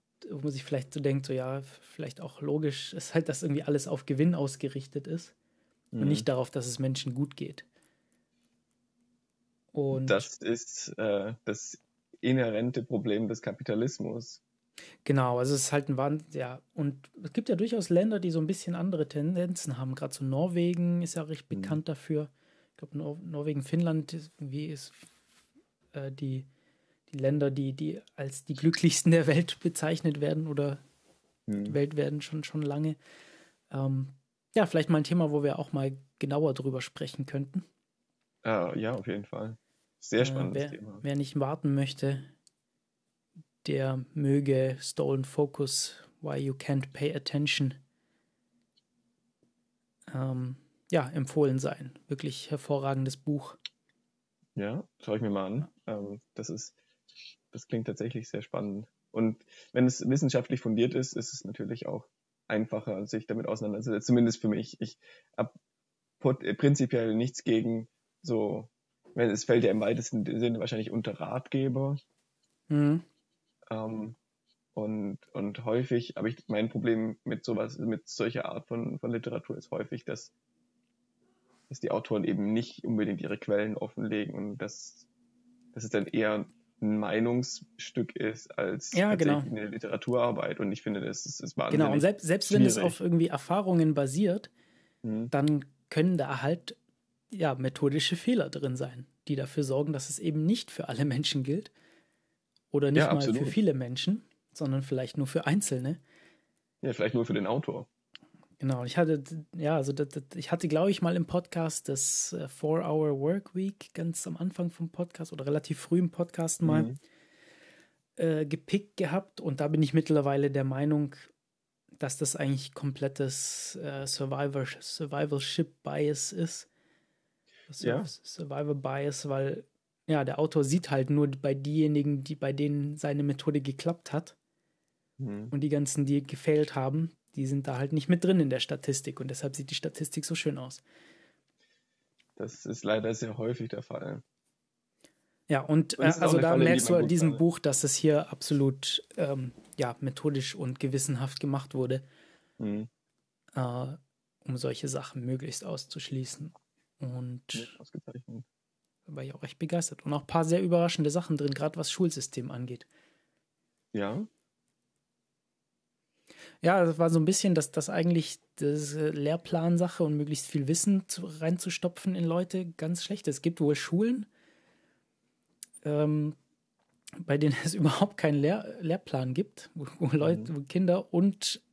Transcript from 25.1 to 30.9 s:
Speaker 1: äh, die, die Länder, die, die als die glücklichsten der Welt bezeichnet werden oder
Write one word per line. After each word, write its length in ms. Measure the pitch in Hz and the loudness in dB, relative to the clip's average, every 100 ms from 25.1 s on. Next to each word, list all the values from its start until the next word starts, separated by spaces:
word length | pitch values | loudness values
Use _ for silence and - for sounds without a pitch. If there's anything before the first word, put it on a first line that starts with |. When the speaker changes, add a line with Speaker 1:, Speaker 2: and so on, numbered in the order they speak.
| _ _ _ _ _ _ _ _ | _ _ _ _ _ _ _ _
Speaker 1:
äh, 180 | 147 135 | -10 -10
die, 340 | 135 139 131 131 _ _ _ _ _ _ | -6 -4 -4 -6 _ _ _ _ _ _
die 40 | 139 | 0
Länder, 340 | 135 147 143 | 4 4 4
die, 220 | 135 135 | 2 -2
die 280 | 135 156 - - - | -2 -4 -6 -10 -10
als 280 | 139 - | -8 -8
die 100 | - 135 | -6 2
glücklichsten 560 | 156 165 170 - 170 | 4 6 6 6 8
der 160 | 165 156 | 8 8
Welt 320 | 151 170 - | 6 4 0
bezeichnet 580 | 175 - 156 165 165 147 | -2 0 0 0 0 0
werden 260 | 147 156 156 | 0 0 -2
oder 320 | 143 143 139 - | 0 0 -2 -10